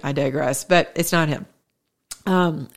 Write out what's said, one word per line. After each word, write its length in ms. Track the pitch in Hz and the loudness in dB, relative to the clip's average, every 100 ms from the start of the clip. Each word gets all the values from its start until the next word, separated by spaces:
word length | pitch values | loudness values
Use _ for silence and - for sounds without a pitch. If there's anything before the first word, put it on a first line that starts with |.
I 100 | 139 | -4
digress, 520 | 139 139 139 135 139 | -2 -2 0 -2 -2
but 280 | - 175 160 | 2 2 2
it's 180 | - 170 | -2 0
not 160 | 170 156 | 2 2
him. 180 | 143 - _ _ _ _ _ - - | -2 -8 _ _ _ _ _ -18 -10
Um, 440 | - 185 175 156 135 | 0 2 2 -2 -8